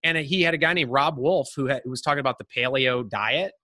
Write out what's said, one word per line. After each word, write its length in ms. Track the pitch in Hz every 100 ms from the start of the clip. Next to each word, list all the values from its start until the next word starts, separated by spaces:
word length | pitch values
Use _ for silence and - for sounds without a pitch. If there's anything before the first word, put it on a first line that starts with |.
And 120 | 160 160
he 280 | 143 185
had 100 | 165
a 40 | 165
guy 160 | 160
named 180 | 175 135
Rob 260 | 135 147 147
Wolf 320 | 135 180 135 -
who 100 | 131
had, 160 | 135
who 60 | 127
was 120 | 127
talking 180 | - 143
about 180 | 131 120
the 80 | - -
paleo 540 | 127 135 131 123 113
diet. 420 | 101 107 139 190 -